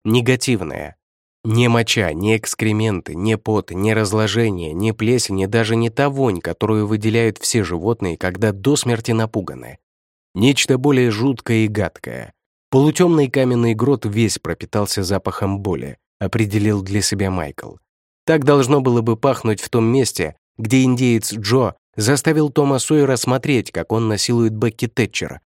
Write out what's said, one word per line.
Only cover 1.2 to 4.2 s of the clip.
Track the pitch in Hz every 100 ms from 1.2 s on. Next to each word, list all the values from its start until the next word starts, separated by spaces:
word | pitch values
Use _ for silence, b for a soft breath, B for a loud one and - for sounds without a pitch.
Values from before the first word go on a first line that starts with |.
| _ _
Не | 110 113 120
моча, | 117 113 120 90
не | 78 101 110
экскременты, | - - 110 107 110 92 - 78
не | 104 110
пот, | - 107 -
не | 87 107
разложение, | 110 104 107